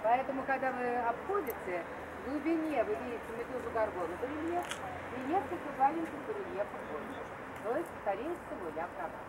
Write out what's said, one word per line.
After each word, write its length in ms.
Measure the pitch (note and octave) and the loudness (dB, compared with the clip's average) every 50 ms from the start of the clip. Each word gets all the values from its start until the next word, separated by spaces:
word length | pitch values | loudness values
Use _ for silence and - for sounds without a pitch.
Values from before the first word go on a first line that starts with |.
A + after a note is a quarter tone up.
| - | 8
Поэтому, 400 | G#3+ A#3+ B3+ C4+ C4+ C4 C4+ B3+ | 8 6 6 6 2 0 0 2
когда 280 | - C4+ B3+ C4+ C4 | 2 2 4 4 2
вы 240 | B3 B3 B3 B3 A#3+ | 2 2 0 2 2
обходите, 840 | A#3+ A#3 A#3 A#3 - - - G4 G4+ D4+ B3+ - - - F#3+ F3+ E3+ E3 - - - - - - - - | 4 4 2 2 2 0 2 2 2 2 2 -2 -2 -2 -2 -2 -2 -2 -4 -6 -8 -8 -8 -8 -6 -4
в 40 | A#3+ | -2
глубине 540 | C#4 D4+ D4 D#4+ E4 D#4+ D#4+ D#4 D4 B3+ - | -2 2 4 4 4 4 4 4 4 4 4
вы 120 | G4 G#4+ | 4 2
видите 340 | - B3 - - A4 - - - | 0 0 -2 -4 -4 -4 -6 -4
медузу 320 | - - - C4 B3 A#3 A#3 A3+ | -4 -4 -4 -4 -4 -2 0 2
Горгону 420 | A3+ G#3+ G#3 - F3+ F3 D#3+ F3 E4+ | 2 2 2 2 0 -2 -2 -2 -2
барельеф 440 | - C#4 D4+ D4+ D#4 E4 F4 F4 F4 - - - - - - - - - A#3 | -2 -2 -2 -2 0 0 0 0 0 0 -4 -4 -4 -6 -6 -6 -6 -6 -6
и 160 | B3+ C4 C4+ | -4 -2 2
несколько 380 | D#4+ G4 - - F4+ D4+ - D4+ C4+ | 2 2 2 0 -4 -4 -4 -4 2
маленьких 420 | B3+ C4 C#4 D#4+ E4 D#4+ - - - C#4 | 6 6 6 6 4 -2 -2 -4 -6 -4
барельефов 540 | - G#4+ G4+ - F3+ F3+ - - - - - - - | -4 -2 -2 -2 -4 0 -2 -2 -2 -2 -6 -6 -4
воинов. 340 | D3+ - - - C#3 - - - - - - - - - - | -4 -4 -4 -6 -6 -6 -8 -8 -8 -10 -10 -10 -8 -6 -2
То 140 | G#3 A#3+ | 0 0
есть, 120 | D4+ E4+ - - - | 0 0 -2 -6 -4
скорее 320 | - G#3 G3 G3 A#3+ D#4+ F4 | 0 0 0 0 0 -2 -4
всего, 320 | - - - D#4+ A3+ F#3+ E3 D3 | -4 -4 -8 -6 -6 -6 -4 -4
я 120 | D3+ E3 - - | -4 -4 -4 -4
права. 220 | - D#3+ D#3+ - - - | -6 -6 -6 -6 -8 -10